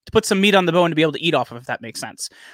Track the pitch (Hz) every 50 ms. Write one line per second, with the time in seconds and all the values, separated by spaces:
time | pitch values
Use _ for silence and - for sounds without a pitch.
0 | _ - - 220 214 - 208 190 196 208 196 190 180 170 160 180 175 170 160 151
1 | 160 156 143 - 156 170 151 131 123 - 117 120 120 - 120 - 120 113 - -
2 | - 110 - - - - - - - -